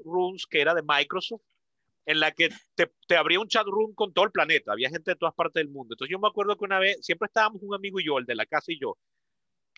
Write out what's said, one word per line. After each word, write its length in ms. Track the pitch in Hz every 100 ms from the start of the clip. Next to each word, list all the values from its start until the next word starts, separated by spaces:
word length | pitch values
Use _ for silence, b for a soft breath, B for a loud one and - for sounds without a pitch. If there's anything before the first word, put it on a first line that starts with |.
| 160
rooms 400 | 180 185 190 -
que 160 | 156
era 140 | 147 170
de 80 | 151
Microsoft, 560 | 147 143 185 - 226 _ _ _ _ _ _
en 160 | - 156
la 120 | 156
que 180 | - 165 - _
te, 180 | - 170 _ -
te 80 | 170
abría 240 | 156 175
un 80 | 214
chat 180 | 233 202
room 260 | 202 220
con 180 | 208 208
todo 140 | 175 202
el 60 |
planeta, 400 | 190 151 156 -
había 180 | 104 131
gente 220 | 165 160
de 40 | 175
todas 200 | 165 -
partes 260 | 165 165
del 80 | 147
mundo. 240 | 139 117
Entonces 180 | 113 135
yo 80 | 190
me 80 | 208
acuerdo 300 | 208 202 202
que 80 | 202
una 140 | 190
vez, 180 | 190 190
siempre 260 | - 165 208
estábamos 340 | 226 214 208
un 140 | 196 202
amigo 240 | 196 190
y 60 | 151
yo, 120 | 139
el 80 | 123
de 80 |
la 140 | 113 110
casa 240 | 151 -
y 80 | 156
yo, 180 | 127 - _ _ _ _ _ _ _